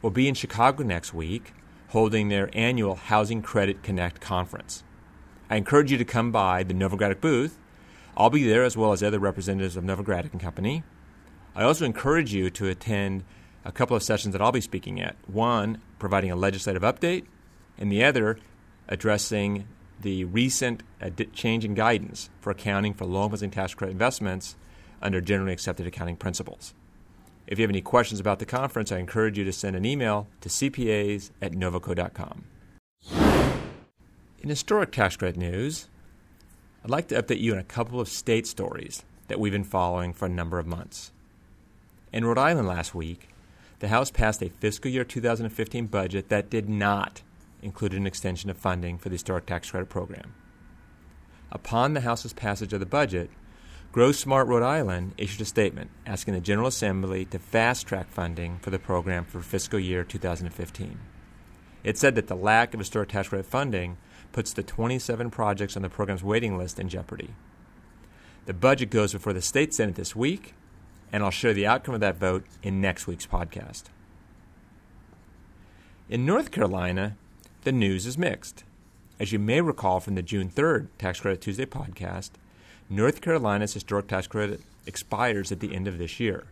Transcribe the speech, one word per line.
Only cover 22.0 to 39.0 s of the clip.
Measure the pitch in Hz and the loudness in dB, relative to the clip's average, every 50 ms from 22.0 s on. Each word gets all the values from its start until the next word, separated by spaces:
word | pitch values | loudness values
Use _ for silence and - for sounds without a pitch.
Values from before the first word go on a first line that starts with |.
| - - - - - - - - | 0 -4 -10 -12 -14 -14 -16 -10
for | - 107 101 | -6 -6 -6
accounting | - - 104 101 98 101 104 101 | -4 -2 0 0 2 2 0 -2
for | - 98 | -4 -4
low-income | 90 90 95 101 107 101 | -2 0 0 0 0 -2
housing | 101 104 98 | -4 -6 -6
tax | 95 95 95 92 - | -4 -4 -4 -4 -4
credit | - 101 95 95 | -6 -6 -6 -2
investments | 92 110 123 - - 107 101 92 95 - - - - - - - - - - - - - | 2 2 2 2 0 -4 -4 -4 -4 -6 -10 -16 -18 -20 -20 -20 -20 -20 -20 -18 -6 -2
under | 101 95 92 | 0 0 0
generally | 87 85 101 98 95 95 92 | 2 2 2 2 2 0 -2
accepted | 87 - - 90 - 87 87 | -2 -4 -6 -4 -4 -6 -8
accounting | - - 85 85 87 | -6 -6 -6 -6 -6
principles. | 85 - 98 87 - - - - - - - - - - - _ - - - - - - - - - - | -4 -4 -6 -4 -4 -8 -10 -12 -14 -18 -20 -20 -20 -20 -20 _ -20 -20 -20 -20 -20 -20 -20 -20 -20 -10
If | - 101 98 | -8 0 2
you | 113 | 2
have | 107 | 2
any | 101 95 | 2 0
questions | 87 - - 123 120 - 110 101 | -2 4 4 4 4 4 0 -2
about | 95 104 98 95 | 0 0 0 0
the | 110 | -2
conference, | - - 127 135 139 - 120 110 - 101 | -4 -2 -2 -2 -2 -2 -4 -2 -2 -2
I | 90 | -4
encourage | 90 87 - 110 110 110 104 | -4 -2 0 2 2 2 2
you | 101 101 | 0 -2
to | 95 95 | -2 -2
send | - - 101 95 | -4 -4 -4 -2
an | 92 95 | 0 0
email | 117 139 143 127 110 104 104 104 - - - | 0 0 0 2 2 2 0 -2 -6 -14 -14
to | - 110 | -8 -6
C | - - - 139 | -4 0 -2 -2
P | 139 - 123 110 107 | 0 0 0 2 2
As | 107 104 101 104 101 95 - - - - | 2 2 0 0 -2 -4 -10 -12 -8 -6
at | 98 | -4
novoco | 80 92 92 90 87 90 - - 90 | -2 0 0 0 0 -2 -2 -2 -2
dot | 85 87 - - | -2 -2 -4 -4
com. | - - - - - - - - - - - - - _ _ _ _ _ - - - - - - - - - - - - - - - - _ _ _ - - - - - _ - - | -8 -10 -10 -10 -16 -16 -20 -20 -20 -20 -20 -20 -20 _ _ _ _ _ -6 2 6 8 8 8 8 4 2 0 -2 -8 -10 -14 -18 -20 _ _ _ -20 -20 -20 -20 -20 _ -20 -10
In | - 147 | -6 -4
historic | 151 143 - - 208 214 190 - - | -4 -4 0 2 2 2 2 2 2
tax | - 110 95 - | 2 2 2 2
credit | - - 90 85 | 0 -2 -2 0
news, | 87 90 87 87 95 117 143 160 - - - - - - - - - - - - - - - - - - - _ _ - | 0 -2 -2 -2 -2 -2 -2 -4 -6 -12 -16 -20 -20 -20 -20 -20 -20 -20 -20 -20 -20 -20 -20 -20 -20 -20 -20 _ _ -4
I'd | 110 | -2
like | 127 151 170 - | -2 -2 0 0
to | - 113 | 0 0
update | 120 - 123 - | 2 2 0 0
you | - 113 110 | 2 0 0
on | 95 | 0
a | 92 | -2
couple | - - 123 117 117 120 123 | -6 -4 -4 -4 -4 -2 -6
of | 117 - | -6 -4
state | - - - - 113 113 117 | -6 -8 0 2 2 2 2
stories | - - - 95 - - - - - - - | -2 -6 -6 -6 -6 -6 -8 -12 -12 -12 -14